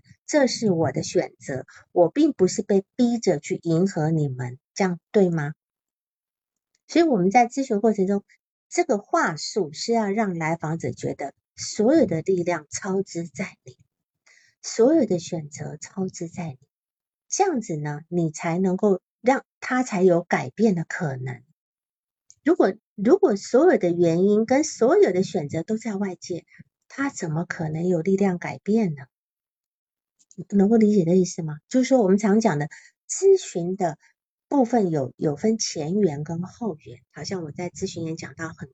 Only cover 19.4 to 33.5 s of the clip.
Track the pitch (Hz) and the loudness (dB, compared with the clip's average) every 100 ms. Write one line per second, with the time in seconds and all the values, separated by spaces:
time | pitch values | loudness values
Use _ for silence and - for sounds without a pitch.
19.4 | - _ - 254 254 196 185 170 175 180 | -4 _ -4 -2 -2 2 4 4 2 -4
20.4 | 135 - 220 175 160 - 156 131 131 127 | -4 0 2 2 -4 -6 -6 -6 -8 -12
21.4 | _ _ _ _ _ _ _ _ _ _ | _ _ _ _ _ _ _ _ _ _
22.4 | - 349 277 - _ - 202 381 339 202 | 0 2 2 -2 _ -2 4 4 4 0
23.4 | - 240 349 302 175 170 170 165 196 208 | 0 4 6 4 2 2 2 4 4 4
24.4 | 226 262 311 - 233 392 339 180 190 196 | 2 2 0 0 4 4 4 2 -2 -4
25.4 | 143 160 165 220 226 196 196 175 - 170 | -4 -6 -4 -6 -4 -6 -6 -8 -10 -10
26.4 | - - - _ _ - 277 - 170 156 | -12 -20 -20 _ _ -8 -6 -6 -6 -4
27.4 | 170 - 160 156 175 170 160 196 196 180 | -6 -6 -6 -4 0 0 0 2 0 -2
28.4 | 147 - - 220 196 143 131 _ _ _ | -6 -8 -2 0 0 -4 -12 _ _ _
29.4 | _ _ _ _ _ _ _ _ _ - | _ _ _ _ _ _ _ _ _ -18
30.4 | - 202 190 226 208 208 165 185 180 - | -2 2 4 6 6 4 4 4 2 -2
31.4 | 160 151 - 254 254 269 202 202 208 208 | -8 -10 -2 0 4 4 4 4 4 2
32.4 | 220 147 151 - - _ - - 392 381 | 2 0 -4 -10 -20 _ -12 0 4 4
33.4 | - | 2